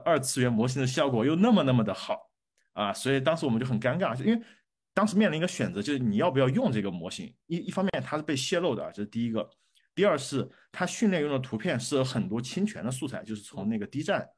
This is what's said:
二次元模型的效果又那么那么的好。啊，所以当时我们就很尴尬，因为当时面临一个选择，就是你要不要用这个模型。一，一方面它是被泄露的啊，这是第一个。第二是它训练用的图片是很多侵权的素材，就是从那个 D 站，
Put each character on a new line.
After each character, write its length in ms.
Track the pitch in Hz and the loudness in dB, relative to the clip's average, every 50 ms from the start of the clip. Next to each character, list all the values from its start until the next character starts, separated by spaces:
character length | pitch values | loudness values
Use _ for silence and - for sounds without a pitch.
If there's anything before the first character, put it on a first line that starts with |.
| - | 2
二 120 | 165 165 143 | 2 2 2
次 200 | 131 127 - 135 | 2 0 0 2
元 120 | 123 123 117 | 2 2 4
模 160 | 107 117 127 | 2 2 0
型 120 | 131 139 | 0 0
的 60 | 131 | -2
效 240 | 127 127 160 147 139 | 0 0 0 0 2
果 160 | 127 110 117 | 2 2 2
又 80 | 139 160 | 2 4
那 160 | 170 202 247 | 4 4 6
么 140 | 226 185 147 | 6 6 6
那 80 | 135 127 | 4 4
么 100 | 120 107 | 4 2
的 100 | 104 90 | 2 -2
好。 380 | - - - - - - _ _ _ _ _ _ _ _ _ _ | -4 -4 -6 -6 -6 -6 _ _ _ _ _ _ _ _ _ _
啊， 200 | 92 104 101 95 | -2 -2 -2 -2
所 200 | - - 127 139 | -2 0 0 0
以 80 | 135 | 2
当 160 | 131 - - | 2 2 0
时 80 | 160 165 | 2 0
我 60 | 139 | 0
们 80 | 113 113 | 0 0
就 80 | 127 | 0
很 140 | 131 127 107 | 0 -2 0
尴 180 | 110 127 127 175 | 0 0 0 0
尬， 180 | 190 127 117 127 - | 0 -2 -2 0 2
因 100 | 214 233 | 2 2
为 80 | 226 - - - _ _ _ _ _ _ _ _ | 2 0 -6 -18 _ _ _ _ _ _ _ _
当 100 | 185 208 | 0 0
时 100 | 214 180 | 2 4
面 140 | 202 220 185 | 4 4 4
临 80 | 151 160 | 4 2
一 20 | |
个 80 | 170 180 | 0 -2
选 260 | - - 123 92 87 | -2 -2 -4 -2 -2
择， 80 | 101 104 | -4 -2
就 100 | 147 147 | -2 -2
是 60 | 135 | 0
你 200 | 127 113 101 107 | 0 0 2 2
要 120 | 156 180 | 2 2
不 80 | 131 135 | 4 4
要 100 | 131 131 | 2 4
用 220 | 135 226 269 156 | 2 2 2 2
这 100 | 123 107 | 0 0
个 80 | 98 98 | -2 -2
模 220 | 87 87 82 92 | -4 -6 -8 -10
型。 240 | - - 87 - - _ _ | -10 -10 -12 -14 -16 _ _
一， 100 | - 165 | -6 -6
一 140 | 175 - 185 - | -4 -4 -4 -2
方 120 | 196 185 | -2 -2
面 160 | 190 - 139 | 0 -2 -4
它 160 | 127 - - | -4 -4 -6
是 60 | 156 151 | -4 -2
被 140 | 165 151 | -2 -2
泄 240 | 127 131 - 185 170 | -2 -2 -2 0 0
露 160 | 175 165 120 | 0 0 0
的 80 | 92 76 | -2 -4
啊， 80 | 80 - | -8 -8
这 100 | 101 104 | -8 -10
是 40 | |
第 180 | 104 - 113 117 | -6 -4 -4 -2
一 80 | 117 110 | -2 -2
个。 180 | 110 110 - _ _ _ _ _ _ _ _ _ | -4 -4 -6 _ _ _ _ _ _ _ _ _
第 140 | - 190 | 2 2
二 100 | 208 160 | 2 2
是 320 | 143 131 - 143 131 95 - - _ _ _ | 2 -2 -2 -4 -4 -4 -4 -8 _ _ _
它 160 | - - 185 | -6 -4 -4
训 240 | 180 - - 233 208 | -4 -2 0 2 2
练 100 | 185 165 | 2 2
用 120 | 147 147 143 | 2 0 0
的 60 | 131 | -2
图 180 | 127 - - 107 | -2 -4 -6 -4
片 200 | - 180 147 120 | -2 -2 -2 -2
是 220 | - - 147 135 | -2 0 0 0
很 260 | 131 127 - 120 95 | 0 0 0 -2 -2
多 140 | 90 104 117 | -2 -4 -4
侵 240 | 123 - - 180 196 | -6 -4 -2 -2 -2
权 180 | 208 - - 90 | -2 -2 -4 -6
的 60 | 120 131 | -6 -6
素 160 | 127 - 139 | -6 -6 -8
材， 160 | 104 90 - | -8 -10 -8
就 100 | 110 110 | -8 -10
是 80 | 104 - | -10 -10
从 260 | - - 98 95 107 | -12 -12 -6 -4 -2
那 80 | 113 | -2
个 80 | 107 101 | -2 -4
D 200 | - - 135 160 | -4 -6 -4 -2
站， 220 | - 190 131 78 - _ | 0 0 0 -2 -6 _